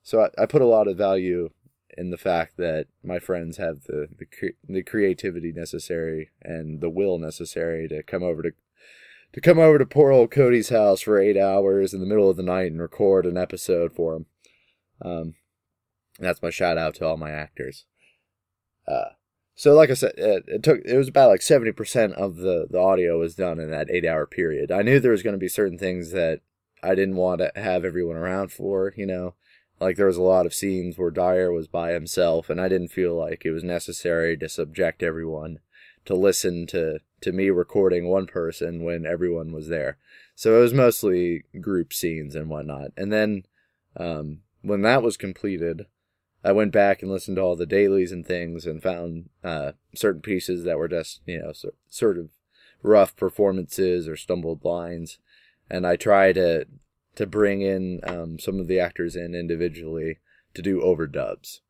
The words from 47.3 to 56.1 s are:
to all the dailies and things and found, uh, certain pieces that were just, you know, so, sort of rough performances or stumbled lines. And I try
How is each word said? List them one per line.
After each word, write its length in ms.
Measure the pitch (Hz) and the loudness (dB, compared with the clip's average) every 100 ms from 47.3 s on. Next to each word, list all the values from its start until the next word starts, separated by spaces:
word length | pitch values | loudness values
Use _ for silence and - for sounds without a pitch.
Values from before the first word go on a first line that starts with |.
| 92 | -2
to 60 | |
all 120 | 92 | -2
the 120 | 85 82 | -2 0
dailies 440 | 98 101 98 90 | 2 4 2 0
and 140 | 90 | -6
things 400 | 80 87 85 85 | -6 -6 -6 -8
and 160 | 82 78 | -10 -4
found, 480 | 92 87 85 82 87 _ | -4 -4 -8 -10 -14 _
uh, 300 | 90 80 71 - _ | -8 -6 -6 -10 _
certain 280 | - 107 82 | -2 0 0
pieces 420 | 107 95 - 90 | -4 -4 -2 -4
that 140 | 85 78 | -2 -4
were 100 | 82 | -2
just, 340 | 85 80 - | -4 -6 -14
you 140 | - 85 | -10 -10
know, 140 | 80 | -10
so, 180 | 76 - _ _ | -12 -16 _ _
sort 300 | - 113 87 | 0 0 0
of 120 | 80 _ _ _ _ _ | -8 _ _ _ _ _
rough 340 | - 107 95 | 6 6 6
performances 920 | _ 95 - 101 95 87 - 92 90 80 | _ -4 2 2 2 -6 -2 0 0 -4
or 80 | |
stumbled 500 | 78 - 90 82 78 | -10 -6 -4 -4 -6
lines. 540 | - 87 85 85 82 - _ _ _ _ _ | -4 -4 -6 -10 -12 -18 _ _ _ _ _
And 160 | 90 | -4
I 120 | 87 87 | 0 0
try 360 | 110 | 4